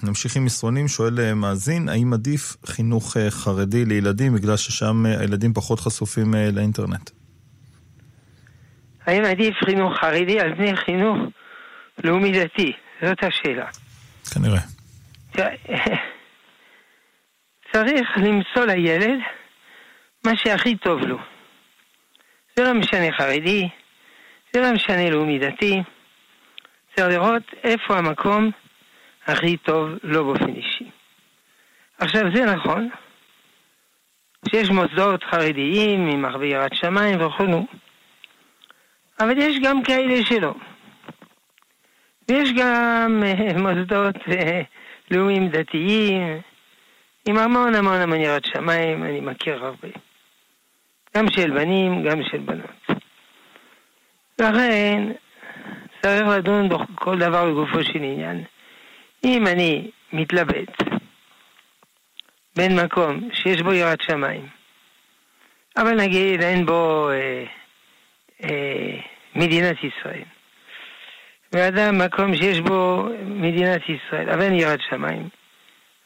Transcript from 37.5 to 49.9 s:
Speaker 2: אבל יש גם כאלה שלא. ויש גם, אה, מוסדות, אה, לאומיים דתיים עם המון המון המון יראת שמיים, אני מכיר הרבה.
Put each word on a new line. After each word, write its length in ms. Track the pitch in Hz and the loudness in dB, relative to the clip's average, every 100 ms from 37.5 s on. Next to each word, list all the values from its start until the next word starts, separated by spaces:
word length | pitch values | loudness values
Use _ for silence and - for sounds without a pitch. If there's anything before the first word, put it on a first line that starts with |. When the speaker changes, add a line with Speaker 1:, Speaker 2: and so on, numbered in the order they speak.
| 170 220 - _ _ _ _ - _ _ _ - _ _ _ _ - | 0 -2 -10 _ _ _ _ -20 _ _ _ -20 _ _ _ _ -2
Speaker 2:
אבל 180 | 220 262 | 0 2
יש 220 | 294 277 | 0 0
גם 200 | 269 277 | 0 0
כאלה 420 | 254 262 262 254 214 | 0 0 2 0 2
שלא. 280 | 233 156 - - - - - - - - _ _ _ _ _ _ _ _ _ - | 0 0 -6 -14 -20 -20 -20 -20 -20 -20 _ _ _ _ _ _ _ _ _ 0
ויש 200 | 262 277 247 | 2 2 2
גם, 640 | 247 240 233 233 226 220 202 | 2 2 2 2 2 2 2
אה, 320 | 190 214 170 | 0 0 0
מוסדות, 580 | 196 175 180 208 202 190 - | 0 0 0 0 0 -2 -4
אה, 300 | 185 160 175 151 - - - - | -2 -2 -2 -6 -14 -20 -20 -2
לאומיים 380 | 180 196 196 185 | 0 2 2 2
דתיים 920 | 156 156 156 175 220 208 190 175 156 - _ _ _ _ _ _ _ - | 0 -2 -2 0 2 2 0 -2 -6 -12 _ _ _ _ _ _ _ 0
עם 120 | 214 | 2
המון 380 | 226 240 247 220 | 4 4 4 4
המון 260 | 196 185 | 4 2
המון 180 | 175 160 | 2 2
יראת 260 | 151 147 - | 2 0 -2
שמיים, 580 | - 160 165 165 160 | -4 0 0 0 -2
אני 160 | 160 143 | -4 -6
מכיר 460 | 139 - - 135 131 | -8 -8 -6 -6 -8
הרבה. 220 | 123 - | -10 -14